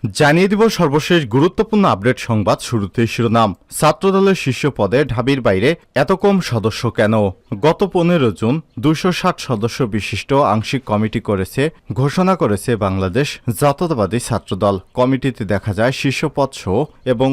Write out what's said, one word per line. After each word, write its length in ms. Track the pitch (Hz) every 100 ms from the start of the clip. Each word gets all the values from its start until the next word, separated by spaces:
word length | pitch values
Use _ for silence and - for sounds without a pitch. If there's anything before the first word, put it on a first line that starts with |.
| 117
জানিয়ে 360 | - 151 160 190
দিব 100 | 202 220
সর্বশেষ 500 | - 170 147 - 175 135
গুরুত্বপূর্ণ 580 | 123 165 - 214 208 190
আপডেট 320 | 104 104 123
সংবাদ। 380 | - 110 101 123
শুরুতেই 480 | - 117 98 - 113
শিরোনাম। 420 | - 117 113 110 92 _
ছাত্রদলের 680 | - 156 156 196 190 196 190
শীর্ষ 220 | - 123 147 -
পদে 220 | 104 117
ঢাবির 360 | 147 113 123 139
বাইরে 300 | 117 95 113 165 _ -
এত 140 | 139
কম 240 | 185 202 196
সদস্য 400 | - 117 101 - 120
কেন? 240 | - 107 110 104 92 _ 104
গত 180 | 147 165 196
পনেরো 440 | 185 170 175 123
জুন 220 | 92 110 151 - -
দুইশো 320 | 123 160 185
ষাট 240 | 175 185 170
সদস্য 380 | - 117 113 - 123
বিশিষ্ট 440 | 107 101 104 - 139 113
আংশিক 360 | 107 107 135
কমিটি 360 | - 104 107 117
করেছে, 420 | - 101 92 - 147 - _
ঘোষণা 420 | 107 139 160 185 185
করেছে 340 | 143 104 - 117
বাংলাদেশ 520 | 98 95 95 95 147 - - 107
জাতীয়তাবাদী 580 | 143 143 175 143 98 113
ছাত্রদল। 560 | - 110 - 95 101 98 -
কমিটিতে 480 | - 127 135 139 120
দেখা 280 | 101 101 -
যায় 180 | 98 117
শীর্ষ 280 | 135 143 127 156
পদ 160 | - 135
সহ 220 | - - 98 151 -
এবং 260 | - 120 131